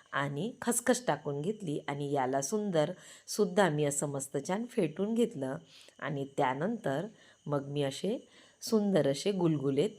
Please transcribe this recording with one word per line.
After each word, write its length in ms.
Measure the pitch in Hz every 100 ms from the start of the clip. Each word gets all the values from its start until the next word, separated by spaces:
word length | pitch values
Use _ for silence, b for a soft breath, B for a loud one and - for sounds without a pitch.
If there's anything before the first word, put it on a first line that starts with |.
| B
आणि 400 | 139 143 143 208 -
खसखस 440 | - 233 - 240 -
टाकून 340 | 147 143 143
घेतली 360 | 165 214 175 151 -
आणि 240 | 143 143
याला 300 | 143 127 135
सुंदर 500 | 139 214 208 165 151 - B B B
सुद्धा 420 | - 196 180 185
मी 160 | 151 143
असं 240 | 143 147
मस्त 280 | 139 - 143 139
छान 180 | 196 240
फेटून 480 | - 160 151 208
घेतलं 440 | 226 240 139 131 151 B B B B
आणि 260 | 139 139 135 -
त्यानंतर 680 | 131 135 180 233 147 139 208 b b b -
मग 220 | 143 139
मी 160 | 143
असे 340 | 139 135 190 269 - b b b
सुंदर 460 | - 220 202 180 135
असे 240 | 139 196
गुलगुले 560 | 190 170 151 139 135 202